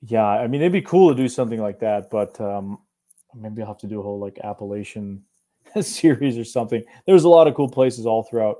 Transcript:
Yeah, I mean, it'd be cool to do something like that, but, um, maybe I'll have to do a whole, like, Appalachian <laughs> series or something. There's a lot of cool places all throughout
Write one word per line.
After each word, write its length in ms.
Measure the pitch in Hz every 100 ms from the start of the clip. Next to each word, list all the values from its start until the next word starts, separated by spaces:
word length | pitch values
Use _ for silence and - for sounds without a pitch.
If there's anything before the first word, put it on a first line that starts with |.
Yeah, 240 | 117 113 107
I 220 | 104 120
mean, 140 | 139
it'd 100 | 165
be 100 | 185
cool 280 | - 196 185
to 60 | 131
do 120 | 131
something 320 | - 123 113
like 200 | 107 98
that, 300 | 110 104 101
but, 300 | 110 101 -
um, 400 | 104 101 98 101 _ _ _ _ _ 120
maybe 260 | 110 107
I'll 80 | 107
have 80 | 104
to 80 | 104
do 120 | 104
a 40 |
whole, 160 | 101 101
like, 200 | 101 98
Appalachian 800 | 104 104 104 101 101 - 101 98 _ _ _
<laughs> 320 | _ _ -
series 560 | 196 - 165 131 139 117
or 80 | 113
something. 380 | - 110 117 113 - -
There's 180 | 190
a 60 | 165
lot 180 | 170 160
of 80 | 135
cool 140 | 139
places 360 | 127 131 117 113
all 180 | 113
throughout 340 | 110 117 110 104